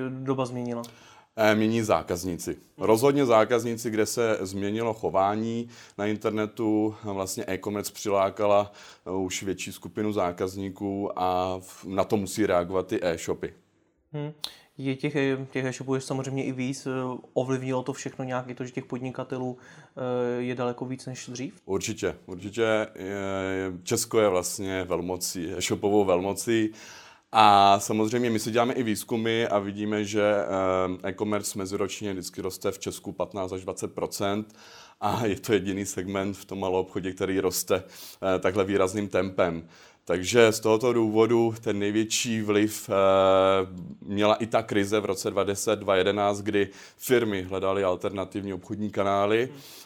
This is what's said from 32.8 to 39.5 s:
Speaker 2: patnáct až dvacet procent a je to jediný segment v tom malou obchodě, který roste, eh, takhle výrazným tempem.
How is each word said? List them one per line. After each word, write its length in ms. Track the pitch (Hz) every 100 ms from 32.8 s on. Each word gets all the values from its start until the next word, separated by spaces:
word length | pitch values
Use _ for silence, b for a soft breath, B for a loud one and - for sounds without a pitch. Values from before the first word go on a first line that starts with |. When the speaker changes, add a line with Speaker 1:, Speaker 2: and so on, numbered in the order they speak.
| 98 - -
Speaker 2:
patnáct 400 | 90 87 98 92
až 100 | 92
dvacet 320 | 92 92 104
procent 600 | - 117 - 101 104 107 B B B B -
a 260 | 104 98 117
je 140 | 92
to 120 | -
jediný 340 | 104 98 98 98
segment 500 | - 92 98 98 98
v 80 |
tom 160 | - 98
malou 200 | 95 92
obchodě, 320 | 92 104 92
který 280 | 92 95 95
roste, 420 | 90 - - 92
eh, 540 | - - - - 95 92
takhle 260 | 95 101
výrazným 440 | 95 98 92 104 101
tempem. 600 | 95 92 95 90